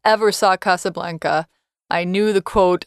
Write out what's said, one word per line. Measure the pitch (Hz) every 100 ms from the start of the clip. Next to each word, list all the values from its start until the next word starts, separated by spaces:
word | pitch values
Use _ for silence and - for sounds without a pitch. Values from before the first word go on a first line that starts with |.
ever | - 220 214
saw | - 202 185
Casablanca, | 202 180 196 170 175 165 151 156 165 _ _ _ -
I | 170
knew | 175 190 214
the | 196
quote, | - 214 180 180